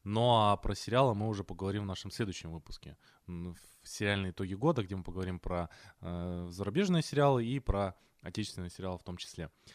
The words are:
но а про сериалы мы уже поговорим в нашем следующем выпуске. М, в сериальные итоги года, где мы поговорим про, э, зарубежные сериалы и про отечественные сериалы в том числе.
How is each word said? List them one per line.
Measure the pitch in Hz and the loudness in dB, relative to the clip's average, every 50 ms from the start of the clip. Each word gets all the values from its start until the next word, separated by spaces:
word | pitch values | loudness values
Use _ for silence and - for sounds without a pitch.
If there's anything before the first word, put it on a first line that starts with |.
| - | -6
но | 98 104 110 120 123 120 113 107 104 101 | -2 2 4 6 6 8 8 8 6 6
а | |
про | - - 104 101 | 4 2 -2 -4
сериалы | - - - 110 127 139 127 110 | -4 -2 2 4 4 6 4 4
мы | 101 104 | 2 0
уже | 113 107 98 95 | 0 -2 -2 -4
поговорим | - 90 87 95 98 98 104 104 | -6 -6 -4 -2 -2 -2 -2 -2
в | |
нашем | 98 92 - - 98 - | -4 -6 -6 -8 -6 -4
следующем | - 117 98 87 - - 82 80 | -4 -2 -2 -4 -6 -8 -10 -10
выпуске. | 80 - - - - - - 73 - _ _ _ _ _ | -10 -10 -12 -14 -14 -14 -16 -18 -18 _ _ _ _ _
М, | - 87 85 87 90 85 - - - - _ - | -10 -8 -8 -8 -8 -10 -12 -16 -20 -20 _ -16
в | - | -12
сериальные | - - 107 101 101 98 95 92 | -6 -2 0 0 2 2 0 -2
итоги | 87 - 98 90 98 | -4 -4 -4 -4 -2
года, | 98 127 160 165 127 101 | 0 2 2 2 2 0
где | 90 101 | -2 -4
мы | 95 87 | -6 -6
поговорим | - 85 92 92 92 92 87 | -6 -4 -4 -2 -2 -4 -4
про, | - 87 90 87 85 82 - - - - - _ | -4 -2 -2 -2 -2 -4 -8 -14 -20 -20 -18 _
э, | - 82 87 87 87 90 87 87 87 87 | -8 -6 -6 -4 -4 -4 -4 -4 -6 -6
зарубежные | 87 95 98 101 101 165 208 180 180 165 151 | -6 -6 -4 -2 0 2 2 4 4 2 2
сериалы | - - 143 147 143 135 123 117 | 2 2 4 6 6 6 4 2
и | 117 131 139 | 0 -2 -2
про | - - 98 98 101 95 90 - _ _ _ _ - | 0 0 2 2 0 -2 -2 -6 _ _ _ _ -14
отечественные | 87 87 107 104 - - 95 90 87 | -8 -4 -4 -4 -4 -4 -8 -8 -8
сериалы | - - 92 92 90 87 | -8 -8 -6 -6 -6 -6
в | - | -8
том | - 90 | -10 -10
числе. | 87 - - - - 82 78 - _ _ - - | -10 -10 -10 -10 -10 -10 -10 -12 _ _ -20 -20